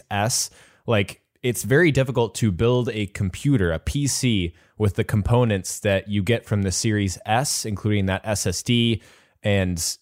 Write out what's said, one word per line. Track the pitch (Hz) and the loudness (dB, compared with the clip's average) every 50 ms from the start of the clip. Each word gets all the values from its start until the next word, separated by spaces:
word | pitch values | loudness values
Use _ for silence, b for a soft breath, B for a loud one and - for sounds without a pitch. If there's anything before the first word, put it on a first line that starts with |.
| - _ | -8 _
S, | 101 101 104 117 - - - - B B B B B B B | -4 -2 -2 0 -2 -2 -4 -6 B B B B B B B
like, | - 117 104 98 - - - _ _ _ _ | 0 0 0 0 -2 -6 -14 _ _ _ _
it's | - 123 113 - - | -4 -4 -4 -4 0
very | 104 131 156 180 156 | 2 4 4 4 4
difficult | 131 135 135 127 117 123 117 101 - | 4 2 0 0 0 0 -2 -2 -2
to | - 123 110 | 0 0 0
build | 87 80 113 120 123 123 123 113 | 2 2 2 2 2 2 0 -2
a | - 110 104 98 | -2 -4 -4 -4
computer, | - - 101 92 - - - 143 139 110 92 85 | -4 -4 -4 -4 -4 -2 0 0 2 2 2 2
a | 80 80 | 0 -2
P | - - - 143 143 | -4 -4 -2 -2 -2
C, | 127 - - - 123 110 98 87 82 b b b b b - | -2 -2 0 0 0 2 2 0 -2 b b b b b 0
with | 107 101 - | 0 0 0
the | - 107 | 0 -2
components | - - 107 92 - 120 123 123 113 104 95 90 - - - | 0 0 0 2 2 2 4 4 2 2 0 -2 -6 -10 -4
that | - 104 98 95 - 107 | 0 0 0 0 0 -2
you | 104 104 | -2 -2
get | 95 117 113 117 - | 0 0 0 -2 0
from | - 110 101 | -2 -2 0
the | 98 95 | 0 0
Series | 92 - - 113 107 104 101 95 90 - - | -2 -2 0 0 0 2 0 0 -2 -6 -4
S, | 107 110 120 147 - - - - | -2 0 0 0 -2 -4 -6 -6
including | 110 104 95 - 104 104 104 95 | -6 -8 -4 -2 0 0 0 0
that | 95 95 95 - | 0 -2 -2 -2
S | 110 104 - - | -4 -4 -2 -2
S | 98 90 - | -4 -4 -4
D | - - 120 120 117 117 110 b b b b b b b b b - | -2 0 2 2 2 2 0 b b b b b b b b b -2
and | 107 101 98 95 90 90 82 85 - - - | 0 2 2 2 0 -2 -4 -4 -6 -6 -8